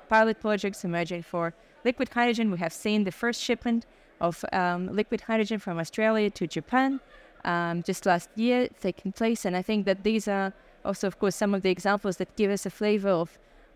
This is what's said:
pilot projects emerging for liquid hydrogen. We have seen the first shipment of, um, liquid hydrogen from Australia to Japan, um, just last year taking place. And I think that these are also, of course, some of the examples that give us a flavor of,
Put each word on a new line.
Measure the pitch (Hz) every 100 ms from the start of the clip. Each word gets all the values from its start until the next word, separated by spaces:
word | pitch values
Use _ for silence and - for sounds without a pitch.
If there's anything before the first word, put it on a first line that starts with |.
| -
pilot | 220 220 214
projects | 214 208 202 202
emerging | 185 170 170 175
for | 165 175 165 - - -
liquid | 233 254 254
hydrogen. | 240 240 226 226
We | 175
have | 170
seen | - 214 214
the | 196
first | - 233 233
shipment | - 240 240 233 - - - -
of, | 175 170 -
um, | 190 180 175 185 202
liquid | 214 226
hydrogen | - 226 208 214
from | 196 170
Australia | 165 - 220 220 208
to | - 170
Japan, | 165 - 254 269 269 - - - - -
um, | 170 170 170
just | 170 185 196
last | 175 - -
year | 233 247 247 -
taking | 190 180 190
place. | - 226 226 196
And | 180
I |
think | 185 214 196
that | 190
these | 208 220 202
are | 196 196 - - -
also, | - 196 196
of | -
course, | 202 -
some | 208 202
of |
the | 190
examples | 180 196 202 202 175
that | 185 -
give | 202
us | 202 196
a |
flavor | - 214 208 196
of, | 175 170 - - - -